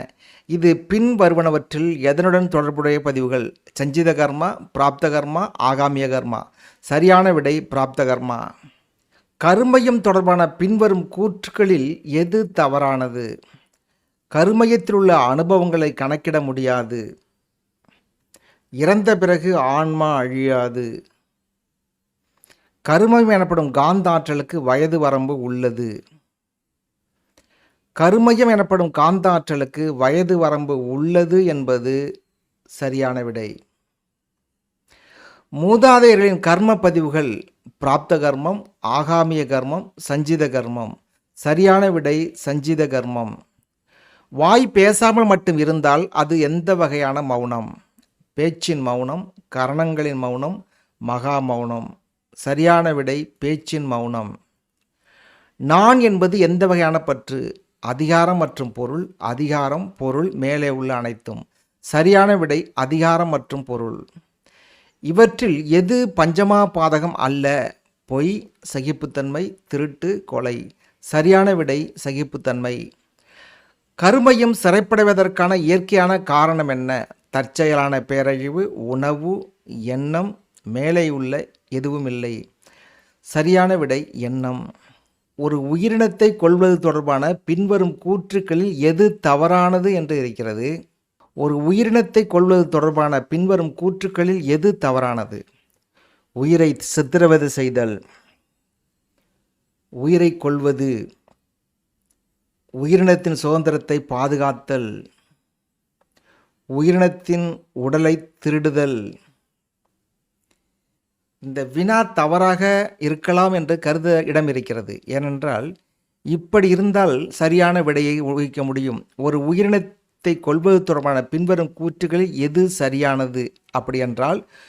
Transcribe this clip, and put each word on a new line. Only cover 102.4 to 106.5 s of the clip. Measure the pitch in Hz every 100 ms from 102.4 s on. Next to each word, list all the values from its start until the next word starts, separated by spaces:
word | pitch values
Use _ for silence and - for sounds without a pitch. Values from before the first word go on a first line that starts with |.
| _ _ _
உயிரினத்தின் | 127 147 180 185 175 170 147
சுதந்திரத்தை | 151 160 156 147 - 147 143
பாதுகாத்தல், | 127 139 143 139 120 - 135 110 104 - _ _ _ _ _ _ _ _ _ _ _ _ _ _